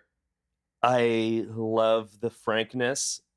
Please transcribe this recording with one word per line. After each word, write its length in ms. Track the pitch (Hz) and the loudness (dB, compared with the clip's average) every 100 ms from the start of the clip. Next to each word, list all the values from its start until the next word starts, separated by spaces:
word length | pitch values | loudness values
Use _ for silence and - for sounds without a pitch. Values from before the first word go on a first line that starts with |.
| _ _ _ _ _ _ _ _ | _ _ _ _ _ _ _ _
I 640 | 120 127 120 113 113 113 110 | 2 4 2 2 0 -2 -4
love 720 | 110 110 110 113 113 110 - | -6 -2 2 2 2 -2 -8
the 80 | 117 | -8
frankness 920 | - 117 110 110 123 123 139 - - _ | -6 -2 -2 -2 -2 -2 -2 -6 -8 _